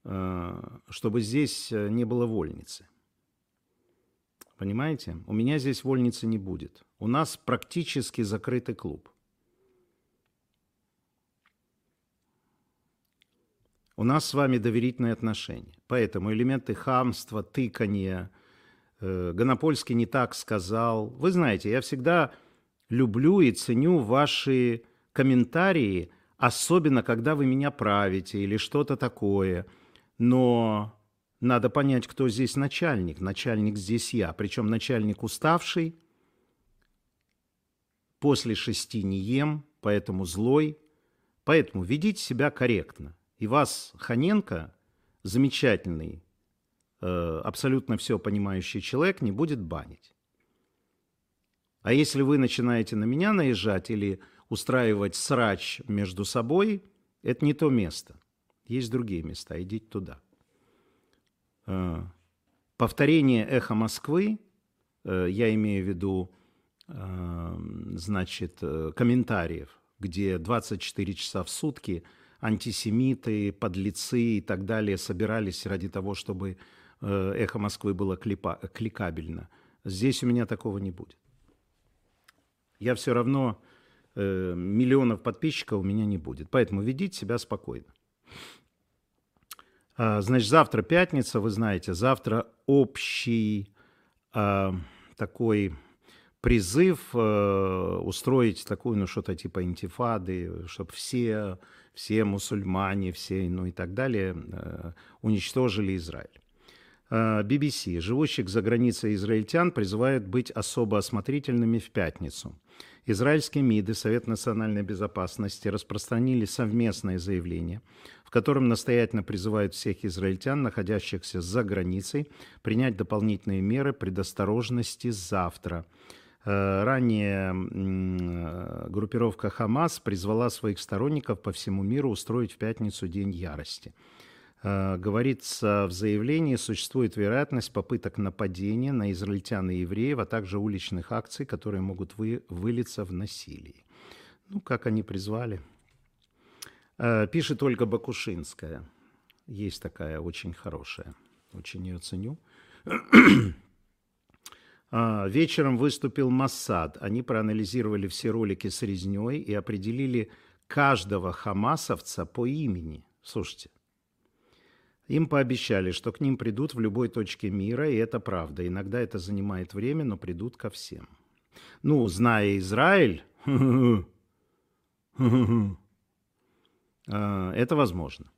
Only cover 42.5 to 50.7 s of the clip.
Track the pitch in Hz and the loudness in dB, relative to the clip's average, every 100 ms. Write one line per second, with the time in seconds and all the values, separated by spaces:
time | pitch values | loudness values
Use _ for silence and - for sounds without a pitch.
42.5 | - 127 104 - - 71 - _ _ 107 | 2 2 2 -2 -14 -18 -18 _ _ 0
43.5 | 139 165 - - - - 120 165 214 - | 2 2 -2 -12 -14 -2 0 2 2 0
44.5 | 87 78 _ _ _ _ _ 95 110 135 | -8 -8 _ _ _ _ _ -2 2 2
45.5 | - 131 98 92 82 80 78 _ _ _ | 4 2 2 0 -6 -8 -12 _ _ _
46.5 | _ _ _ _ _ 90 90 85 80 - | _ _ _ _ _ -4 -2 -2 -4 -6
47.5 | - 135 131 - 110 - 107 107 104 98 | -2 0 0 0 -4 0 -2 0 0 0
48.5 | 95 87 104 - 127 180 190 113 101 160 | -2 -4 -6 -4 0 0 0 -2 0 -2
49.5 | 135 85 80 65 82 _ _ _ _ _ | -2 -6 -8 -10 -18 _ _ _ _ _
50.5 | _ _ | _ _